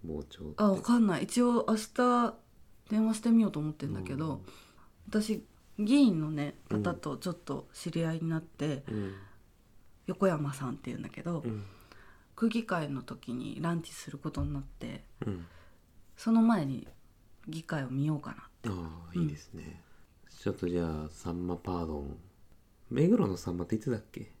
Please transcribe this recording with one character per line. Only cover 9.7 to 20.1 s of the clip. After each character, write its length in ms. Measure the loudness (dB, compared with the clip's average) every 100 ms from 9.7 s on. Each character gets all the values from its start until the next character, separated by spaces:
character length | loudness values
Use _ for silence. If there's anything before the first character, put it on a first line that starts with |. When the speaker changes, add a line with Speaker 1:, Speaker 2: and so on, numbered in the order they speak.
| -20 -20 -16 -8
Speaker 2:
横 180 | 2 4
山 280 | 4 -2 -4
さ 100 | -6
ん 80 |
っ 40 | -6
て 120 | -8
い 60 | -8
う 20 |
ん 60 |
だ 60 | -10
け 120 | -8
ど、 220 | -6 -4 -4
Speaker 1:
う 20 |
ん。 160 | -6 -8 -16 -20 -20 -20 -20 -20 0
Speaker 2:
区 140 | 0
議 160 | 0 -2
会 240 | -2 -2
の 140 | -4
時 300 | -6 -12 -8
に 260 | -6 -6 -4
ラ 140 | 0 -2
ン 60 |
チ 120 | -4
す 160 | -12 -12
る 80 | -8
こ 140 | -8
と 120 | -4
に 80 | -2
な 100 | -2
っ 20 |
て、 420 | -8 -10 -12 -12 -16 -8 -6
Speaker 1:
う 40 |
ん。 160 | -6 -8 -16 -20 -20 _ -20 -20 -6
Speaker 2:
そ 140 | 4
の 100 | 6
前 240 | 6 4 2
に 220 | -4 -8 -18 -20 -20 -20 -20 -12
議 140 | -10
会 220 | -6 -4
を 60 | -2
見 180 | -2 0
よ 80 | -2
う 40 |
か 120 | -4
な 60 | -14
っ 20 | -16 _
て。 60 | -6
Speaker 1:
あ 20 |
あ、 380 | -4 -6 -10 -8
Speaker 2:
う 60 | -2
ん。 20 |
Speaker 1:
い 40 | 0
い 20 |
で 100 | -2
す 160 | -12
ね。 300 | -14 -12 -14 -20 -20 -20